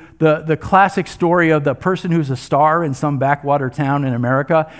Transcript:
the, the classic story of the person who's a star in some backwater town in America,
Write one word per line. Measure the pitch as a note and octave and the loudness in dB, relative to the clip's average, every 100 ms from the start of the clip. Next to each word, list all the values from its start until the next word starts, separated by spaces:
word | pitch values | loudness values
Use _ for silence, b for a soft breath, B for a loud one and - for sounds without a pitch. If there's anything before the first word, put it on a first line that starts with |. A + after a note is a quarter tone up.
| B - | B 0
the, | D#3 D3+ | 0 2
the | D#3 D#3 | -2 -4
classic | - F#3+ G3 G3 F3 | 2 2 2 0 -6
story | - F3 F3 E3 | -4 0 2 2
of | D3+ | 2
the | C#3+ | 0
person | B2+ F#3 F#3 F#3 | -2 -2 -4 -2
who's | E3 C#3 | -2 -2
a | B2+ | -6
star | - C#3 D#3 D#3+ | -2 2 2 2
in | E3 | -2
some | C3 D3+ C#3+ | -2 -2 0
backwater | C#3 C#3+ C#3+ C#3+ C3 | 0 0 0 -2 -2
town | - C#3 C#3+ | -4 -2 0
in | C3+ | 0
America, | A#2+ B2 C3+ C#3 D#3+ D#3 B | -2 0 0 2 0 0 B